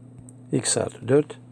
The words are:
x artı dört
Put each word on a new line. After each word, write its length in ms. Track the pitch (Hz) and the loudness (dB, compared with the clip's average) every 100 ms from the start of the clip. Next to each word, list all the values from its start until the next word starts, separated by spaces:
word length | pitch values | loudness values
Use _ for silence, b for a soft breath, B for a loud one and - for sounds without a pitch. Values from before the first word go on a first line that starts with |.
| - - - - - | -20 -20 -20 -20 -4
x 260 | 139 - - | -2 0 0
artı 300 | 98 - 113 | -2 -4 2
dört 320 | 139 151 - - | 2 2 -6 -12